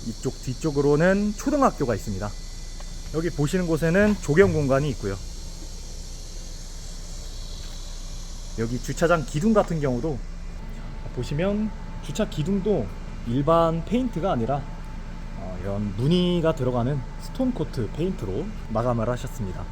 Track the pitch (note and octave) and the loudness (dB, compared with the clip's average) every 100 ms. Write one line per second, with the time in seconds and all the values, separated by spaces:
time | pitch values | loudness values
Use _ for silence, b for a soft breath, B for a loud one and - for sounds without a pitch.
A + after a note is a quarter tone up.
0 | - - C3+ - - B2 D#3+ C#3+ C#3+ D3 | -6 -4 -4 -4 -6 -4 -2 2 6 6
1 | F3 G3 G#3 G#3 C#4 D4 B3+ - C3+ G2+ | 6 4 2 0 0 4 4 4 0 0
2 | - F#2+ G#2 - - - - - - - | -2 -4 -4 -6 -10 -10 -10 -10 -10 -10
3 | - D3+ E3 - D3 F#3 F3 D#3+ E3 F3 | -4 -2 -2 0 2 2 2 2 4 6
4 | G#3 G3+ - D3 G3 D#3 C#3 C3+ D3 A#2+ | 6 4 4 8 8 6 4 4 2 0
5 | G#2 F#2+ - - - - - - - - | -2 -4 -6 -8 -10 -10 -10 -10 -10 -10
6 | - - - - - - - - - - | -10 -10 -10 -10 -10 -10 -10 -10 -8 -10
7 | - - - - - - - - - - | -8 -8 -8 -8 -8 -8 -8 -8 -8 -8
8 | - - - - - - A2+ B2 - C3 | -8 -8 -8 -8 -6 -2 -2 -2 -4 0
9 | E3 E3+ A#2 D#3 G#3 G#3 F#3 E3 C#3+ B2 | 4 4 2 2 4 4 4 2 2 2
10 | A2 A#2+ - - - - - - - - | 0 -2 -6 -8 -8 -8 -8 -8 -8 -8
11 | - - B2 D3 F#3+ G#3 G#3+ - - - | -8 -6 -2 0 2 2 0 -4 -8 -8
12 | - - G#3 - D3 G3 F3+ F#3 F#2+ - | -6 -2 -2 0 0 2 4 2 2 -4
13 | - - A#2+ A#2+ C#3+ E3 E3 E3 D#3 A3+ | -8 -6 0 2 6 6 6 2 0 0
14 | B3+ E3 F#3 C#3+ A2+ C#3+ - - - - | 2 0 0 2 2 0 -2 -8 -8 -8
15 | - - - - F#2 F2+ F#2 G2+ G#2 G2 | -8 -8 -8 -8 -6 -4 -2 -2 -2 0
16 | C3+ F3+ F3+ F3 D#3+ D#3 B2+ B2 A#2+ C#3+ | 2 4 4 4 2 2 0 2 0 0
17 | A#2 - - - B3+ - D#3 - G#2 - | -4 -8 -8 -2 0 0 -4 -2 -4 -2
18 | F3+ F#3+ F#2+ F#2+ G3+ - - A2 A#2+ A#2 | -2 -2 -4 -2 -4 -6 -2 0 2 2
19 | A2 B2 - - G2+ F2+ F2+ | 0 -2 -4 -4 -4 -4 -6